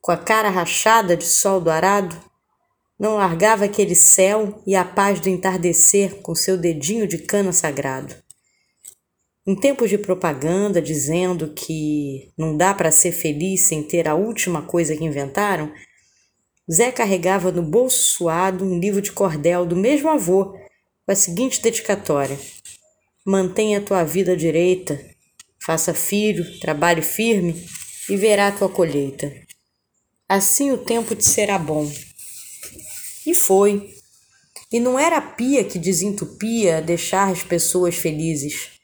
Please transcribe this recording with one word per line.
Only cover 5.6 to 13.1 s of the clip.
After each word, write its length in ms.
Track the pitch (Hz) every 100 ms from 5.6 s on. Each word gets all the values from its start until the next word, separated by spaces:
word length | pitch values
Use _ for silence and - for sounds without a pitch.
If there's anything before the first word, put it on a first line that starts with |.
| 175 165 - 202 196 -
com 200 | - 165
seu 220 | - 190
dedinho 500 | 170 156 143 226 202
de 120 | 160
cana 340 | - 202 196
sagrado. 600 | 165 160 139 139 131 143 - _ - _ _ _ _ - _ _ _ _ _ -
Em 60 | 196
tempos 340 | 277 269 226
de 80 | 196
propaganda, 840 | 202 180 175 135 151 185 208 175
dizendo 720 | 151 156 135 170 185 175 160
que 800 | 151 - 160 151 151 143 135 - -
não 200 | 160 151
dá 160 | 185
pra 180 | 196 165
ser 220 | - 190